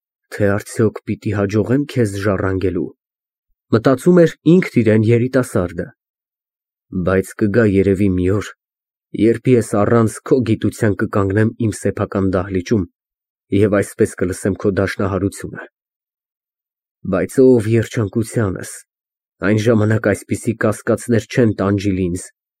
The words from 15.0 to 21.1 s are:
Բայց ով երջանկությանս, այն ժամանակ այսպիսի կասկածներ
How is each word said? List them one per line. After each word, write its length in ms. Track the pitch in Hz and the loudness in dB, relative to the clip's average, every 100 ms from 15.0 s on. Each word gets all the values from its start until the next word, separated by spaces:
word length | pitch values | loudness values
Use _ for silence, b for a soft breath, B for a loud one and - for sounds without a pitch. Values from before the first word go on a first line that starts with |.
| 101 98 98 - 85 - - _ _ _ _ _ _ _ _ _ _ _ _ _ | -4 -2 -4 -6 -12 -14 -18 _ _ _ _ _ _ _ _ _ _ _ _ _
Բայց 300 | - 92 87 - | -6 -4 -2 4
ով 300 | 131 123 107 | 6 6 4
երջանկությանս, 1040 | 113 107 - 104 117 110 - 104 92 - - - _ _ _ _ _ | 0 0 -4 -2 -2 -4 -2 -2 -4 -10 -16 -20 _ _ _ _ _
այն 180 | 92 107 | 0 2
ժամանակ 480 | 107 107 107 110 110 | 2 2 2 2 0
այսպիսի 440 | 98 - 101 - 110 | -2 -4 -6 -4 -2
կասկածներ 720 | 110 104 - 110 - | -2 -2 -2 -4 0